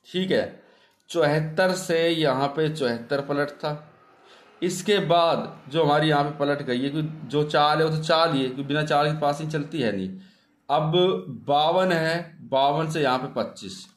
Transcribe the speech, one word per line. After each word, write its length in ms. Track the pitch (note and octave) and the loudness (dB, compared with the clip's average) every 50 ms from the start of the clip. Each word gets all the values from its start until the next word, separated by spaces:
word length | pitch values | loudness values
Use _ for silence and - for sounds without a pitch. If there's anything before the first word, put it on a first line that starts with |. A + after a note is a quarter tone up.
| _ - | _ -6
ठीक 220 | - F#3 F#3 F#3 | -4 -4 0 2
है, 300 | D3+ A2+ F#2+ - - - _ _ _ _ _ _ _ _ _ _ | 0 0 0 -2 -8 -18 _ _ _ _ _ _ _ _ _ _
चौहत्तर 640 | - E3+ D#3 C#3+ D3 D#3 D#3 - - - F#3 F#3 F3 | 0 2 2 2 2 0 -2 -2 0 2 2 2 0
से 240 | F3+ - - E3 E3 E3 E3+ | -2 -2 -2 0 2 2 2
यहाँ 400 | E3+ D#3+ D#3 C#3 B2+ C3 C#3+ C#3 | 2 2 2 2 2 2 0 -2
पे 200 | - D#3+ D#3 D#3 | 0 0 -2 -2
चौहत्तर 500 | D#3 D#3 C#3 A#2+ A#2 A2+ A#2 - D3 C#3 | 0 -2 -2 -2 -2 -4 -4 -4 -4 -4
पलट 280 | - - C#3+ C#3+ D3 C#3+ | -2 -2 -2 -2 -2 -2
था। 200 | - - - D3+ D3 D3+ - - - _ _ _ _ _ _ - - - - - - - | -4 -8 -6 -6 -6 -6 -10 -20 -20 _ _ _ _ _ _ -20 -20 -20 -20 -20 -10 -4
इसके 360 | E3 F#3 - - - G#3 G#3 G3 E3 | -4 -4 -4 -2 0 0 0 2 2
बाद 640 | D3+ E3+ E3+ E3+ E3 D3 A#2 - - - - - C3 | 4 4 4 4 4 2 0 -2 -8 -12 -16 -16 -4
जो 140 | C3+ E3 D#3+ | 0 0 2
हमारी 240 | C#3+ D3 D3+ D#3 D#3 | 4 4 2 4 2
यहाँ 160 | D3+ C#3+ C#3+ | 2 2 2
पे 120 | D3+ D3+ - | 0 -2 -2
पलट 240 | E3+ C#3+ C#3+ C#3+ | -2 -2 0 -2
गई 180 | C#3 B2+ B2 B2 | -2 -4 -2 -2
है, 100 | C3+ C#3+ | -2 -2
क्योंकि 380 | C#3+ D#3+ D#3 D#3 - - - B2 | -2 -4 -4 -6 -8 -12 -10 -4
जो 140 | B2+ D3 D3+ | -2 -2 0
चाल 340 | D3+ D#3+ D#3 D3 D3+ D3+ D#3 | 2 2 2 4 4 4 2
है 60 | D#3+ | 2
वो 60 | D#3 | 0
तो 120 | D#3+ D#3 | 0 -2
चाल 300 | D#3 - E3 D#3+ E3 D#3+ | 0 2 4 4 4 4
ही 60 | D3+ C3+ | 2 0
है, 80 | C3 | -2
क्योंकि 160 | B2+ B2+ C#3 C#3 | -2 -4 -6 -4
बिना 180 | C#3 C#3+ D3+ D3+ | -2 -2 -2 0
चाल 220 | D3+ D3+ C#3+ D3+ | 2 2 2 2
के 120 | D3+ D#3 D#3 | 2 0 0
पासिंग 300 | D3+ C#3+ D3 D#3 D#3+ D3+ | 0 -2 -2 -2 -6 -4
चलती 300 | D#3+ D3+ C#3+ D3 - D#3 | -4 -4 -6 -4 -4 -2
है 120 | B2 A2 | -2 0
नहीं। 160 | G2+ G2 F#2+ F#2+ F#2+ - - - _ _ _ _ _ _ _ - | 0 -2 -6 -6 -8 -12 -18 -20 _ _ _ _ _ _ _ 0
अब 240 | C#3 D#3+ D#3 D#3 D#3+ F3+ F3+ F#3 F#3 F#3 - - B2 A2 G#2 | 0 0 2 2 2 4 4 2 2 -2 -6 -10 -14 -10 -2
बावन 460 | A#2+ C#3+ D3 D3+ D#3+ F3 F#3 F#3+ F#3 | 0 2 2 2 2 2 2 2 2
है, 440 | E3+ E3 D#3+ D#3+ E3 E3+ F3 - - - | 2 0 0 0 -2 -2 -4 -8 -16 -20
बावन 480 | B2 A#2 C3+ C3 C3+ C#3+ D3 D#3 D#3+ D#3 | -8 -2 0 2 2 2 2 0 -2 -2
से 120 | D#3 E3 | -2 0
यहाँ 160 | D3 C3 B2+ B2+ | 2 2 2 0
पे 140 | D3 B2+ - | -2 -4 -4
पच्चीस 500 | B2 G#2 - - - G#2+ F#2+ F#2+ - - - _ | -4 -4 -4 -6 -12 -14 -14 -14 -14 -18 -20 _